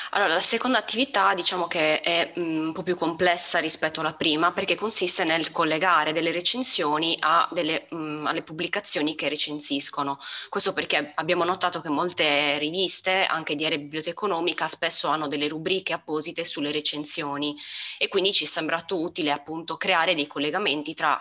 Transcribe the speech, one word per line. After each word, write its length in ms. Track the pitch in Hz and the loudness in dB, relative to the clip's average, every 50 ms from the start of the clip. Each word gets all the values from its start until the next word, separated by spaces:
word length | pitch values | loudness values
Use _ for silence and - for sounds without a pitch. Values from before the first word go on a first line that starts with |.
| - - | -4 -2
Allora, 220 | - 196 208 170 165 | 2 2 4 4 4
la 40 | 180 | 4
seconda 380 | 202 - 233 226 - 247 262 220 | 2 2 0 2 2 2 2 2
attività, 560 | 208 - 208 220 269 277 - 202 190 196 196 | 2 0 0 0 0 2 4 4 4 4 4
diciamo 340 | 180 170 - 185 185 170 170 | 4 2 0 0 0 0 0
che 320 | - 175 156 156 156 - | 2 2 4 4 4 2
è, 340 | - - 170 170 165 - - 180 | 2 2 2 2 2 0 -2 -4
mm, 280 | 175 165 160 156 156 160 | -2 0 0 0 0 -2
un 40 | |
po' 120 | 156 180 165 | -2 -4 -2
più 120 | 175 180 | -2 0
complessa 640 | 180 170 160 170 160 185 180 170 175 - - - 175 | 0 0 0 0 2 2 2 2 2 0 0 0 0
rispetto 400 | 151 160 - - - 156 - 165 | 0 0 0 0 0 -2 -2 0
alla 140 | 156 156 160 | -2 -2 -2
prima, 400 | - - 165 147 156 170 175 180 | 0 0 2 2 4 2 2 2
perché 220 | 196 196 185 175 | 0 0 0 0
consiste 500 | 170 202 220 220 - 190 175 - - 185 | 0 0 -2 0 0 0 0 0 0 0
nel 260 | 160 160 165 151 - | 2 2 0 0 0
collegare 640 | - - 165 156 156 160 180 190 175 156 151 156 156 | 0 0 2 2 2 2 4 4 4 4 4 2 0
delle 180 | 165 165 165 | 0 0 0
recensioni 840 | 156 175 180 - - 247 262 - - - 165 147 147 151 165 165 165 - | 0 0 0 0 0 0 0 2 2 2 2 2 2 2 2 0 0 2
a 300 | - 156 165 170 - - | 2 4 4 4 4 2
delle, 380 | 170 175 165 156 160 - - - 170 | 0 -2 0 0 0 -2 -4 -6 -8
mm, 320 | 165 156 156 151 151 151 | -8 -6 -6 -6 -4 -4
alle 180 | 131 156 165 156 | -4 -4 -4 -6
pubblicazioni 720 | - 160 156 170 165 - 202 202 - - 175 151 151 151 | -8 -6 -6 -4 -4 -4 -4 -2 -2 -2 0 0 0 -2
che 120 | 156 - 143 | -2 -2 -2
recensiscono. 920 | 147 151 - 156 147 151 147 - 143 139 143 - - - 139 139 139 - - - - - - - | 0 0 -2 -2 -4 -6 -4 -2 -2 0 -2 -2 -2 -2 -4 -4 -4 -8 -8 -12 -10 -10 -8 -4
Questo 240 | - 202 - 190 | -4 -2 0 0
perché 400 | 180 151 147 - - 151 147 147 - | 0 -2 0 0 2 0 0 0 -4
abbiamo 280 | - 156 156 175 175 170 | -4 0 0 2 2 2
notato 380 | 170 185 180 - 180 175 165 | 2 0 0 0 0 -2 -2
che 80 | 156 165 | -2 -2
molte 680 | 147 143 170 180 175 - 165 151 143 143 147 147 143 147 | 0 0 0 0 0 0 2 4 4 4 2 2 0 0
riviste, 680 | 147 151 165 185 190 175 - - - 185 185 190 185 | -2 -2 -2 0 0 0 0 -2 0 0 2 2 2
anche 300 | - - 160 156 - 156 | 2 0 -2 -2 -4 -2
di 100 | 147 156 | -2 -2
area 120 | 156 165 151 | -2 -2 -2
biblioteca 340 | 143 143 151 156 156 175 | -4 -6 -8 -6 -6 -6
economica, 580 | 170 - 214 196 175 165 170 175 160 - 165 160 | -6 -4 -2 -2 0 0 0 0 0 0 -2 -4
spesso 400 | - - - 165 - - - 156 | -2 -2 -2 0 0 2 2 2
hanno 180 | 143 156 156 143 | 2 0 0 -2
delle 220 | 147 143 147 147 | -2 -2 -2 -2
rubriche 420 | 156 156 160 185 185 190 185 - | -2 -2 -2 -2 -2 -2 -2 -4
apposite 540 | 160 160 - - 151 156 151 170 156 - 170 | -4 -4 -4 -4 -4 -4 -4 -4 -6 -6 -4
sulle 260 | - - 165 143 147 | -4 -2 -2 -2 -2
recensioni 880 | 147 151 151 - - 147 151 147 - - 156 143 139 143 147 147 147 147 - - - - - - - - | -2 0 0 -2 -2 -2 -4 -4 -2 -2 -2 -4 -4 -4 -4 -4 -4 -6 -10 -12 -10 -10 -10 -8 -6 -4
e 100 | - 208 | -2 0
quindi 240 | - 196 180 196 | 2 2 2 2
ci 140 | 202 - 156 | 2 2 0
è 20 | 151 | -2
sembrato 540 | - 170 160 156 165 165 165 - 196 175 | -2 -2 -2 -2 -2 -2 -2 -2 -4 -2
utile 320 | 160 180 175 - 160 147 143 | -2 -4 -4 -2 0 0 0
appunto 420 | 147 - - 156 160 165 - 160 | -2 -2 -6 -8 -8 -6 -8 -6
creare 400 | - - 202 185 170 160 180 180 | -4 0 2 2 4 4 4 2
dei 120 | 156 143 143 | 2 0 -2
collegamenti 680 | - 151 143 151 147 185 208 165 139 151 147 156 160 | -2 -4 -2 -2 0 0 0 0 0 -2 -2 -6 -4
tra 260 | - 165 151 139 - | 0 2 2 2 2